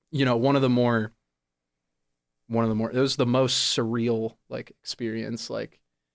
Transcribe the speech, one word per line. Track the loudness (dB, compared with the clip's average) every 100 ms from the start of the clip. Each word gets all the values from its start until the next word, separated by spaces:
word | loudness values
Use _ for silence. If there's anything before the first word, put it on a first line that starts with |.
| _
you | 0 2
know, | 2
one | 2 4
of |
the | 4
more, | 4 4 2 -2 -8 _ _ _ _ _ _ _ _ _ _ _ _ -6
one | -2 0
of |
the | 0
more, | -2
it | 0
was | 0 0
the | 2
most | 2 2 0 0 0
surreal, | 0 0 0 0 -2 -8 _
like, | -12 -12
experience. | -16 -14 -8 -6 -6 -6 -8 -8
Like, | -8 -10 _ _ _ _